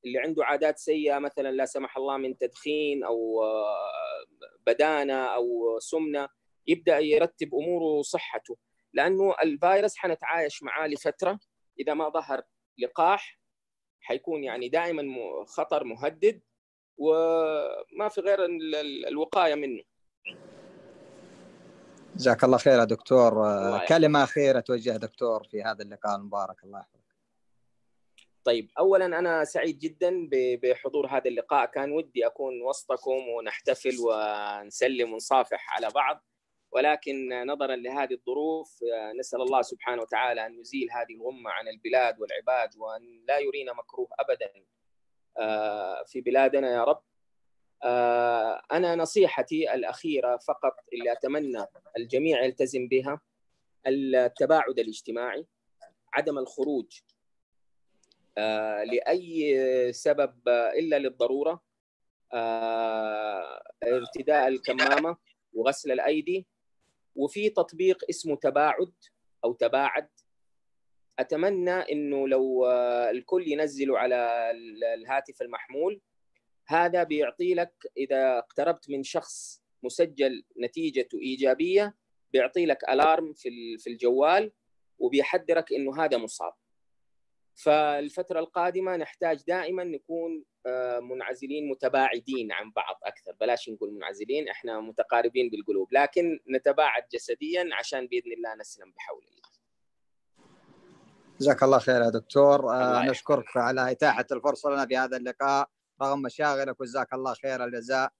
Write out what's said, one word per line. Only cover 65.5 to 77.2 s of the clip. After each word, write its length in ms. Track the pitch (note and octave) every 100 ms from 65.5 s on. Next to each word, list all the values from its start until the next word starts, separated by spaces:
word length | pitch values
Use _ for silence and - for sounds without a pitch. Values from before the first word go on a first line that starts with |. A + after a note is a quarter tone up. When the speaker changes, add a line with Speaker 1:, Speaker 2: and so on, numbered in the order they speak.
Speaker 1:
وغسل 380 | A2+ A#2+ C#3 D3
الأيدي، 560 | B2+ - D#3 D3+ F#3+ F#3 _ _ _ _ _ _ -
وفي 340 | C#3+ G#3 G#3
تطبيق 540 | G#3 E3+ D#3+ F#3 F#3 -
اسمه 260 | E3 E3 C#3+
تباعد 580 | C3+ C#3 D3+ A2 F3+ _ _ _ _ _
أو 100 | A#2
تباعد. 560 | A#2+ A#2 C3 C#3 D#3 D3+ _ _ _ _ _ _ _ _ _ _ -
أتمنى 520 | C3 D#3 F#3 F#3+ F3+
إنه 560 | F3+ - D3 C#3+ C#3 C3+
لو، 380 | C3+ C3 B2+ B2+
آه، 440 | B2 B2 A#2+ A#2
الكل 360 | B2 - F#3 E3+
ينزله 520 | D3 D3+ C#3 C3+ A#2
على 520 | B2+ B2 A#2+ A#2 A#2
ال-، 320 | A#2 A#2 G#2+
الهاتف 580 | A#2 A2+ A2+ C3+ C3+ -
المحمول، 600 | A#2+ A2+ - C3+ F3 G3+ _ _ _ _ _ _ -
هذا 360 | D#3+ F3 F3
بيعطي 500 | E3 D3+